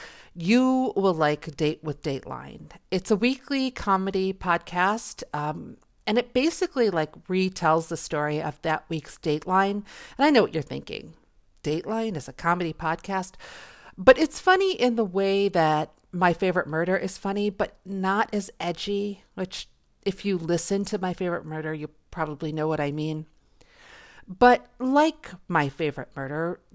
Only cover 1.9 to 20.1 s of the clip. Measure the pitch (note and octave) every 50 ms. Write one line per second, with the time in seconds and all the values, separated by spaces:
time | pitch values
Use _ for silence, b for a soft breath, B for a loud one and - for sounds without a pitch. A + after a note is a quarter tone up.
1.9 | C#3 - - D#3 C3+ - - - C3 B2 C3 C#3 - D#3+ D#3 - - - _ -
2.9 | F#3+ F#3 - - G#3+ F#3 A3+ B3+ C4+ - - - C#4 C4+ C4 B3+ - - - G#3
3.9 | G3 F#3+ F#3+ F#3+ F#3+ F#3+ F#3+ F#3+ F#3 - - F3+ E3+ E3+ - - E3+ F3+ F3+ G3
4.9 | G#3+ A#3 - - - - - - - D3 D3 D3+ D#3 E3+ D3 - - - _ _
5.9 | _ _ - G#3+ G#3 B3 B3 - - B3+ C#4 E4 - - F#4+ - - C4+ A#3 G3+
6.9 | F3+ E3 D3+ D3+ - - - - F#3 F#3+ F#3 F#3+ F#3 - F3 D#3 D#3+ E3 D#3+ -
7.9 | E3 D3+ - - E3 D3 D3 D3+ D3+ D3+ D#3 D#3 - - - E3 D#3 D3+ - -
8.9 | E3 D#3 - - - - - E3 D3 D3+ - F#3 F#3 F#3+ G3 G3 G3+ G#3 G3+ B
9.9 | B B B B B B C#4 D#4 C#4+ A3+ F3 - - D#3+ C#3 - C3 C#3 - -
10.9 | - - - D#3+ D#3+ - _ _ _ _ _ _ _ _ - C#3+ D#3 E3+ - G#3
11.9 | A3 A3+ A3+ A3+ F#3 D3 - - - - - E3+ F3 F3+ F3+ D#3+ D#3+ - F3 D#3
12.9 | E3 - - - F#3+ F#3+ F#3 - - - B B B B B B B B B B
13.9 | B B F#3 B3+ B3+ B3 D#4+ D4 - - - F#4 F#4 F#4+ G4 F#4+ - - B3 B3
14.9 | A#3 A3+ A3 F3+ F3 G3 G3 G3 G3 G3 G3+ G3 F#3+ F3 D#3+ D#3 D3+ D3+ D#3 -
15.9 | _ _ _ _ - F3 F#3 F3 E3+ - G3 F#3 F3 F3+ - D3 D#3 D#3+ E3+ F3+
16.9 | F#3+ F#3+ - F#3 - - - G3 G3 G3+ G#3 G#3 G3 - F#3+ - - _ - F#3+
17.9 | G3 F#3+ F#3 F#3+ G3 G#3+ A3+ - - G#3 F#3+ - - - E3+ F3 E3 - - G3+
18.9 | G3+ G3+ G3+ G#3 G3 - _ _ _ F#3+ F#3 F3+ - - - - _ _ _ _
19.9 | _ _ - G3